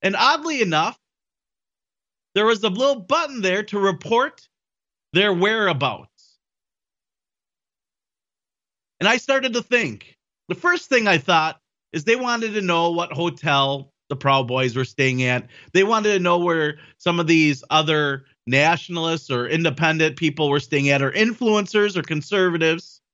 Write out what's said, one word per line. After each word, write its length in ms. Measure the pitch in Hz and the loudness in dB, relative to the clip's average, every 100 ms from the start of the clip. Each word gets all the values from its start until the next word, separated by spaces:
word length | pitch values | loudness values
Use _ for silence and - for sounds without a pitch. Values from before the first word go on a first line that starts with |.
And 140 | 196 196 | -2 2
oddly 460 | 247 311 320 294 | 2 2 -2 -2
enough, 360 | 208 156 180 - _ _ _ _ _ _ _ _ _ _ _ _ _ | 0 2 0 -4 _ _ _ _ _ _ _ _ _ _ _ _ _
there 120 | - 214 | 0 2
was 180 | 226 | 2
a 60 | 214 | -2
little 300 | 185 269 277 | 0 0 0
button 420 | 180 302 311 262 | 0 -2 -2 -4
there 220 | 190 190 | -2 -2
to 160 | 208 202 | -4 -2
report 680 | 196 185 151 233 277 - _ _ _ _ _ _ _ | 0 -2 -2 0 0 -6 _ _ _ _ _ _ _
their 180 | 170 208 | 0 2
whereabouts. 1040 | 180 196 226 202 151 135 104 - _ _ _ _ _ _ _ _ _ _ _ _ _ _ _ _ _ _ _ _ _ _ _ _ _ _ _ _ _ | 2 0 0 0 0 -2 -4 -12 _ _ _ _ _ _ _ _ _ _ _ _ _ _ _ _ _ _ _ _ _ _ _ _ _ _ _ _ _
And 80 | 196 | 0
I 100 | 240 | 0
started 360 | - 269 262 | 2 0 0
to 100 | 233 | -4
think, 540 | - 247 185 104 - _ _ _ _ | -2 -2 -2 -8 -16 _ _ _ _
the 60 | 180 | -4
first 340 | 349 349 - | 0 0 2
thing 180 | 254 214 | 0 2
I 100 | 170 | 0
thought 420 | 135 165 160 - _ _ _ | 2 2 2 -6 _ _ _
is 100 | 165 | -8
they 120 | 151 240 | 0 0
wanted 380 | 247 233 226 | 0 -4 -4
to 80 | 208 | -4
know 300 | 190 170 170 | -2 0 0
what 200 | 170 175 | -2 -4
hotel 800 | 143 170 147 156 139 139 139 135 _ _ | -4 -4 -4 -2 0 0 -2 -8 _ _
the 60 | 135 | -4
Proud 320 | 139 135 123 | 0 2 2
Boys 280 | 127 131 117 | 0 0 -2
were 100 | 131 | -6
staying 380 | - 135 127 | 0 0 0
at. 240 | 127 123 - - - | 0 -2 -4 -20 -2
They 100 | 175 | 0
wanted 300 | 196 220 208 | 2 2 2
to 60 | 196 | 0
know 200 | 175 175 | 2 2
where 380 | 175 165 151 151 - _ | 2 0 -2 -4 -16 _
some 220 | - 170 | -4 -2
of 80 | 165 | 2
these 360 | 165 156 135 - | 4 4 0 0
other 560 | 156 156 156 147 135 135 _ - | 0 2 0 0 -4 -10 _ -2
nationalists 840 | 131 151 170 - 170 165 165 - | 2 4 2 -2 -6 -4 -4 -4
or 180 | 127 120 | -6 -2
independent 680 | 160 165 135 160 156 156 147 | -2 -2 0 -2 2 0 0
people 320 | 160 151 151 | -4 0 0
were 100 | 139 | 0
staying 300 | - 147 139 | -2 -2 0
at, 120 | 139 | 2
or 100 | 135 | 0
influencers 840 | 180 220 226 233 214 196 214 208 185 | 0 0 0 0 0 0 0 0 -2
or 60 | |
conservatives. 1000 | 151 160 - 202 185 170 160 165 - - _ | -6 -6 -4 0 0 2 0 -2 -6 -20 _